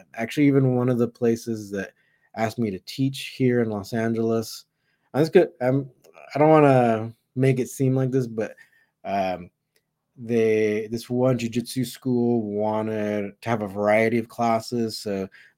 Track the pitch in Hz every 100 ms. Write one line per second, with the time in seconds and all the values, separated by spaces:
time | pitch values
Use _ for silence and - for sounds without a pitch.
0 | - - 117 - 143 139 131 123 123 120
1 | 117 - 120 117 120 110 101 101 95 _
2 | _ _ _ 107 113 - 110 95 - -
3 | 135 135 - - 131 123 113 104 98 113
4 | 113 113 113 113 110 - - _ _ _
5 | _ 123 156 185 165 - 123 139 135 _
6 | _ - - 139 156 156 147 131 120 110
7 | 113 - _ 131 135 127 117 - 135 131
8 | 131 131 117 110 104 - _ _ _ _
9 | 98 98 92 90 87 _ _ _ _ _
10 | _ - 113 117 110 107 110 107 107 117
11 | - 123 127 123 117 117 - 131 120 -
12 | 131 123 120 120 104 104 107 110 110 110
13 | 104 104 101 - 117 117 104 98 104 107
14 | 113 117 110 - 117 113 113 120 113 -
15 | 107 98 98 - -